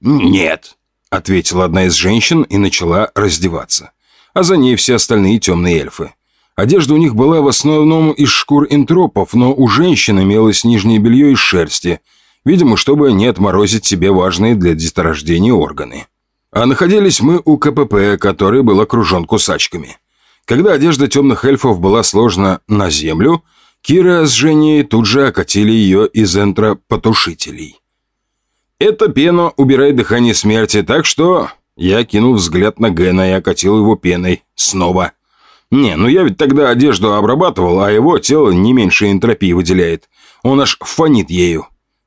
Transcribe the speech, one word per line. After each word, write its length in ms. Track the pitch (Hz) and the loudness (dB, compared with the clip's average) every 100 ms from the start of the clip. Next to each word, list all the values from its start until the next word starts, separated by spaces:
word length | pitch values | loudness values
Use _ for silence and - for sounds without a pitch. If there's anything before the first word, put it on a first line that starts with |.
«Нет», — 760 | 120 147 - 95 80 80 - _ _ _ _ | -2 0 2 0 -2 -6 -10 _ _ _ _
ответила 540 | 95 90 92 - 90 90 | -8 -2 -2 -2 -2 -2
одна 200 | 87 92 | 0 0
из 80 | |
женщин 480 | - 92 117 - 165 | 0 -2 -2 0 0
и 160 | - 101 | 0 -2
начала 540 | 98 - 85 90 110 | -2 -2 -2 -2 -2
раздеваться. 760 | - 104 82 90 80 - - - _ _ _ _ | -2 -2 -2 -4 -6 -8 -10 -10 _ _ _ _
А 80 | 185 | -4
за 160 | 180 185 | 0 2
ней 180 | 127 113 | 2 0
все 200 | - 117 | 0 -2
остальные 420 | - 110 95 110 | 0 0 2 0
тёмные 400 | - 85 87 80 | 0 -2 0 -2
эльфы. 300 | 67 - 78 - _ _ _ - | -4 -12 -16 -16 _ _ _ -4
Одежда 340 | 107 185 139 | 0 0 2
у 40 | 151 | 2
них 180 | 165 110 | 2 2
была 240 | 139 165 | 2 2
в 80 | 139 | 2
основном 640 | - 147 156 151 160 156 | 0 0 2 2 2 0
из 160 | 147 143 | 0 0
шкур 400 | - - 143 139 | -2 0 0 2
энтропов, 640 | 147 127 170 175 - 90 | 0 2 2 0 -2 -2
но 200 | 120 123 | 0 0
у 160 | 135 123 | 2 0
женщин 500 | 127 180 131 - 98 | 2 2 0 0 0
имелось 460 | 95 107 110 101 117 | 2 2 2 2 0
нижнее 340 | 113 104 110 | 0 2 2
бельё 300 | 110 123 147 | 2 4 4
из 100 | 127 | 2
шерсти, 640 | - 90 80 - 90 85 _ _ _ _ | 0 -2 -2 -6 -6 -8 _ _ _ _
видимо, 320 | - 180 147 104 | 0 2 2 2
чтобы 380 | - 151 143 | 0 2 2
не 140 | 98 120 | 2 0
отморозить 580 | 90 98 92 101 113 - | 0 0 0 0 -2 -4
себе 260 | 92 95 | -2 0
важные 440 | 92 92 87 110 110 | 2 0 0 0 0
для 180 | 87 | 0
деторождения 800 | 78 80 - 82 73 76 85 110 | -2 -4 -4 -4 -4 -4 0 2
органы. 540 | 110 73 73 65 65 - _ _ _ _ | 0 -2 -6 -12 -14 -20 _ _ _ _
А 140 | - 123 | -4 -2
находились 560 | 135 175 208 196 135 | 0 0 2 2 2
мы 200 | 131 175 156 | 0 0 0
у 120 | 147 | 0
К 140 | 151 | 0
П 140 | 143 139 | -2 -2
П, 320 | 104 101 98 | 0 0 0
который 440 | 101 87 98 123 | -2 -2 0 2
был 200 | 120 98 | 2 2
окружён 420 | 107 113 92 90 | 2 0 0 -2
кусачками. 760 | 85 107 - 78 - 87 65 - _ _ _ _ | -2 -2 -2 -4 -6 -10 -14 -20 _ _ _ _
Когда 300 | - 120 202 | -4 0 2
одежда 340 | 151 165 135 143 | 2 0 0 0
тёмных 380 | 139 139 110 135 | 0 0 0 0
эльфов 340 | 135 131 92 | 0 0 0
была 240 | 95 113 | 0 0
сложена 560 | 107 98 117 90 98 92 - | 0 0 0 2 0 -2 -2
на 220 | 104 92 | -2 -2
землю, 560 | 76 78 80 127 170 - _ _ _ | -4 -4 0 0 0 -4 _ _ _
Кира 440 | - 170 180 175 156 | -2 2 2 2 0
с 60 | |
Женей 520 | - 156 151 151 151 | 0 0 2 2 2
тут 220 | - 113 107 | 0 0 0
же 220 | 131 135 | 0 0
окатили 440 | - 87 101 107 | -2 -4 0 0
её 320 | 113 98 95 | 2 2 2
из 320 | 107 110 104 92 | 0 0 0 0
энтропотушителей. 1400 | 101 92 107 - - 113 127 117 - 80 - 76 78 - _ _ _ _ _ _ _ _ _ - | -2 0 -2 -2 -6 -4 -2 -2 -4 -8 -12 -14 -18 -20 _ _ _ _ _ _ _ _ _ -4
«Эта 280 | 202 214 208 | -2 0 0
пена 460 | 127 165 175 170 - | 0 2 2 0 0
убирает 400 | 135 131 143 127 | 2 2 2 0
дыхание 380 | 104 117 120 | 0 0 0
смерти, 480 | 104 107 110 107 107 | 0 0 0 0 -2
так 240 | 87 143 180 | -2 -2 -2
что...» 460 | - 170 180 - - _ - | 0 0 0 -2 -12 _ -6
Я 260 | 90 107 | -2 0
кинул 300 | 117 104 120 | 0 0 2
взгляд 480 | 113 85 87 104 - | 2 0 0 -2 0
на 80 | 110 | -2
Гена 400 | 85 90 92 92 | 0 0 0 0
и 20 | |
окатил 460 | 92 98 85 95 107 | -2 -2 -2 0 2
его 180 | 104 101 | 2 0
пеной. 480 | 90 87 92 90 _ - | -2 -2 -2 -4 _ -6
Снова. 580 | - 95 87 90 87 - _ _ _ _ - | -4 -2 -2 -2 -4 -8 _ _ _ _ -2
«Не, 240 | 131 120 80 | 0 0 0
ну 120 | 117 | 0
я 160 | 175 | 2
ведь 140 | 156 - | 0 0
тогда 320 | 135 139 139 | 0 2 2
одежду 440 | 120 143 98 107 | 2 2 0 0
обрабатывал, 680 | 104 107 139 180 - 90 92 | 0 0 0 -2 0 0 0
а 100 | 101 | 0
его 260 | 107 143 160 | 2 2 0
тело 320 | - 151 123 | 0 2 2
не 240 | 90 104 | 2 2
меньше 380 | 127 95 - 104 | 2 2 0 0
энтропии 420 | 98 113 110 95 | 0 0 -2 0
выделяет. 560 | 87 85 92 85 82 _ _ _ _ | 0 0 0 0 -4 _ _ _ _
Он 200 | 123 135 | -2 0
аж 160 | 131 - | -2 -4
фонит 500 | - - 160 123 90 | -8 -2 0 0 0
ею. 380 | 90 87 80 - _ _ _ | -2 -2 -2 -8 _ _ _